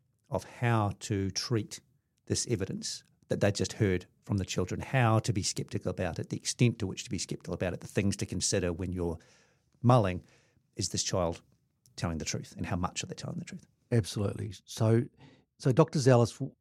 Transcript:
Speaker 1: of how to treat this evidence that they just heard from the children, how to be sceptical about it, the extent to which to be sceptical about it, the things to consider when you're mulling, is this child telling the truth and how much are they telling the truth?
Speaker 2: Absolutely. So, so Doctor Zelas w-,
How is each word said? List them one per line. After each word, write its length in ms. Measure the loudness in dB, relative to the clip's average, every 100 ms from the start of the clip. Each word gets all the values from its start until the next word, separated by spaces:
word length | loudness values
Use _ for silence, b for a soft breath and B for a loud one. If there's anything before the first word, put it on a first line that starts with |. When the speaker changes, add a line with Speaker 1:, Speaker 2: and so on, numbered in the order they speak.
| _ _ _
Speaker 1:
of 140 | -6 -6 -2
how 320 | 2 2 2 -2
to 320 | -4 -2 0
treat 480 | -4 -2 -2 -2 -10 -18 _ _ _ -4
this 200 | -4 0
evidence 540 | -2 -2 -6 -8 -10 -14 _ _
that 100 | 2
they 120 | 2
just 220 | 2 -2
heard 320 | 0 2 2 -4 _ -4
from 120 | -4
the 80 | -2
children, 360 | -2 -4 -4
how 380 | -2 2 4 4
to 120 | 2
be 100 | -2
sceptical 480 | -2 -4 -6 -6 -4
about 300 | -4 -4 -4
it, 100 | -6
the 80 | -6
extent 420 | -6 2 2 2
to 80 | -4
which 160 | -6
to 60 | -8
be 80 | -6
sceptical 360 | -6 -8 -8
about 200 | -4 -4
it, 60 | -4
the 60 | -4
things 280 | 0 0 0
to 80 | -4
consider 480 | -2 0 0 0
when 180 | -2 -4
you're 260 | -2 -2 -4 b b b b b _
mulling, 400 | 4 6 4 0 b b b b _ -6
is 140 | -4
this 140 | -2
child 380 | -2 0 0 -2 -10 _ _ _ _ -6
telling 220 | -4 -4
the 80 | -4
truth 280 | -6 -8 -8
and 80 | -4
how 100 | -2
much 280 | -4 -4
are 40 | -8
they 80 | -8
telling 240 | -8 -8
the 60 | -10
truth? 200 | -14 -18 _ _
Speaker 2:
Absolutely. 600 | 0 0 -2 -4 -4 -8 -10 -16
So, 380 | 0 4 4 2 -8 b b b _
so 140 | 2
Doctor 280 | 4 4 6
Zelas 340 | 8 8 6
w-, 180 | 2 -10 -2